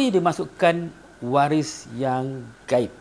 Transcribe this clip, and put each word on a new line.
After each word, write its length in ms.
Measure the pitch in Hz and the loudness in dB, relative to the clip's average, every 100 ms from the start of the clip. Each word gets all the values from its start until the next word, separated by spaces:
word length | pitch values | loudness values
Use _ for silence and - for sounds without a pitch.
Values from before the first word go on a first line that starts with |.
yang 80 | 262 | 2
dimaksudkan 800 | 190 170 - - - 175 170 170 - - - | 2 2 -2 -8 2 2 2 -4 -12 -20 -10
waris 640 | 123 139 143 156 151 - - 117 | -2 2 4 2 0 -8 -14 -6
yang 480 | 131 127 131 135 117 - - | -2 -2 -4 -8 -14 -18 0
gaib? 240 | 123 104 - | 0 0 -6